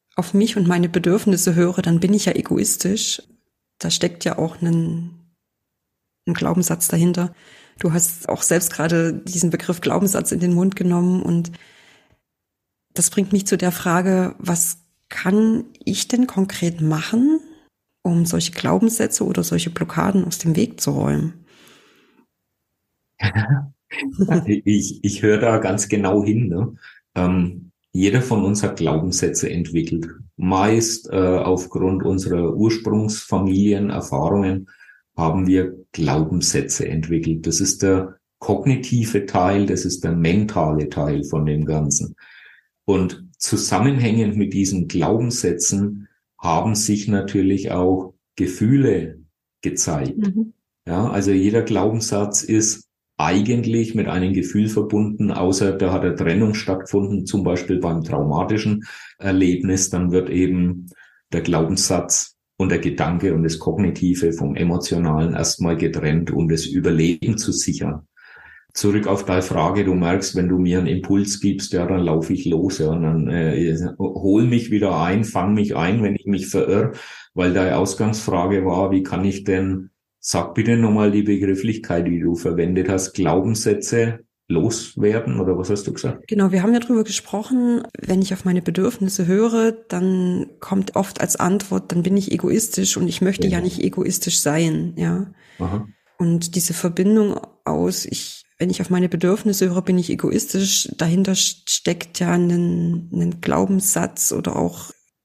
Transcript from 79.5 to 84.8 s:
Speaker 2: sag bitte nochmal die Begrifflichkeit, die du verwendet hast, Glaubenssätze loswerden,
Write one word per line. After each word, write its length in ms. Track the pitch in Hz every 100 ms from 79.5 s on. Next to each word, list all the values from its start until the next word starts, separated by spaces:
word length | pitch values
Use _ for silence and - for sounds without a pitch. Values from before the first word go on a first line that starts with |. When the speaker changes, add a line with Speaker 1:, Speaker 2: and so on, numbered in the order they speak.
| 95 95 92 92 _ _ _
Speaker 2:
sag 300 | - 90 -
bitte 220 | - 110 117
nochmal 340 | 113 107 104
die 140 | 104
Begrifflichkeit, 800 | 104 98 98 95 107 110 - 87 87
die 140 | 85
du 160 | 82 85
verwendet 520 | 92 85 85 92 92
hast, 240 | 95 -
Glaubenssätze 1080 | - 85 87 104 110 113 104 - 117 117 113 _ _ -
loswerden, 880 | 82 107 -